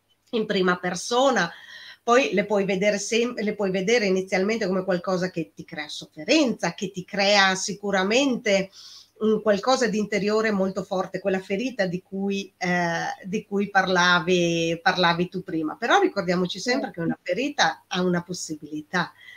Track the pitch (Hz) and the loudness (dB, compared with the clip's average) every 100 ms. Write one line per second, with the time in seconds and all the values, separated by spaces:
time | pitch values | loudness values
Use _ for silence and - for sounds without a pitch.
0 | _ _ _ 233 214 196 185 175 180 180 | _ _ _ -4 -2 0 0 0 -2 -6
1 | - 240 277 226 170 - - - - - | -2 2 4 2 -2 -6 -20 -20 -20 -8
2 | - 240 247 190 202 208 190 190 208 202 | 2 4 4 0 0 0 0 0 0 0
3 | - 226 240 240 208 208 196 190 190 240 | 0 0 0 -2 -4 -2 -2 0 2 2
4 | 202 190 190 185 196 226 196 190 190 180 | 2 0 0 0 0 0 0 -2 0 -2
5 | 196 185 180 - 156 - - 160 147 - | 0 -2 -2 -4 -8 -10 -16 -12 -12 -12
6 | - - 165 311 262 196 175 - 190 185 | -16 -8 2 4 4 0 -4 -4 -8 -8
7 | - 185 196 208 190 185 - 185 202 196 | -8 -2 2 6 4 2 -4 -6 -2 0
8 | 190 233 285 226 214 190 185 - - - | 2 2 2 0 0 0 0 -10 -20 -20
9 | - - 214 214 214 202 247 262 226 214 | -20 -4 0 2 2 0 2 2 2 -2
10 | 208 202 202 214 220 196 190 190 185 185 | -2 -2 0 0 0 0 0 -2 -4 -4
11 | 185 185 196 190 185 196 254 240 190 180 | -4 -4 -2 -2 -2 -4 -4 -4 -4 -4
12 | - 196 196 196 196 - 180 180 170 165 | -8 -6 -4 -4 -6 -6 -2 -2 0 -2
13 | 165 - 190 214 - 196 202 196 190 180 | -4 -8 -6 -8 -4 -2 0 0 2 4
14 | 180 175 165 180 170 170 165 165 185 175 | 4 4 4 2 4 2 0 0 0 4
15 | 175 170 175 185 180 160 156 156 240 370 | 4 2 0 -4 -6 -4 -4 -4 2 4
16 | 370 202 180 180 180 196 247 254 208 180 | 4 0 0 0 0 -4 -2 -2 -2 -4
17 | 165 165 - 180 285 - 165 - - 185 | -4 -4 -4 -2 -2 2 0 0 -6 -2
18 | 180 175 170 175 - 156 147 151 151 180 | 0 0 -4 -10 -10 -12 -10 -12 -6 -6
19 | 160 - - | -6 -8 -20